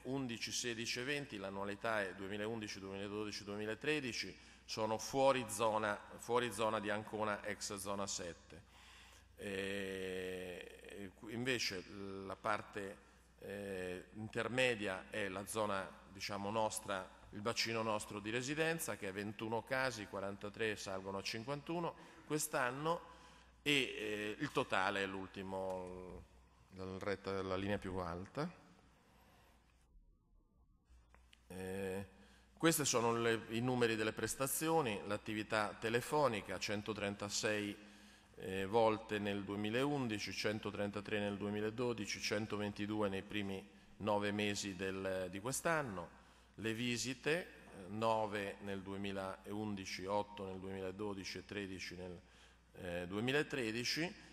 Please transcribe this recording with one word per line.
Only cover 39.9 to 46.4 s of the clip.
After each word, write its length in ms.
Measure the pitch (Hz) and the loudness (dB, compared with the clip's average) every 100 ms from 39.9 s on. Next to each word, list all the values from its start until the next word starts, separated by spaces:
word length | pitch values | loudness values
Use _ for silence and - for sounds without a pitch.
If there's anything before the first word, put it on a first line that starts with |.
| 143 123 107 - | 2 0 0 -2
centotrentatré 880 | 95 110 107 107 98 101 104 101 107 | 0 0 0 -2 -2 -2 -2 0 0
nel 180 | 104 101 | 2 0
duemiladodici, 840 | 101 104 107 113 123 113 101 95 | 0 0 0 0 0 0 -2 -2
centoventidue 880 | - 107 107 104 104 101 104 107 104 | 0 0 0 0 -2 -2 -2 2 2
nei 140 | 98 | 0
primi 440 | 95 104 98 98 98 - - - | -2 -2 -2 -4 -8 -18 -20 -4
nove 340 | 101 104 104 | 2 4 4
mesi 440 | 104 104 101 104 90 | 2 2 2 -2 -2
del, 520 | 95 95 95 92 92 | -2 0 0 0 -2
di 80 | 92 | -4
quest'anno, 800 | 110 135 170 160 139 92 82 - - - | -4 -2 2 2 0 -4 -8 -12 -20 -20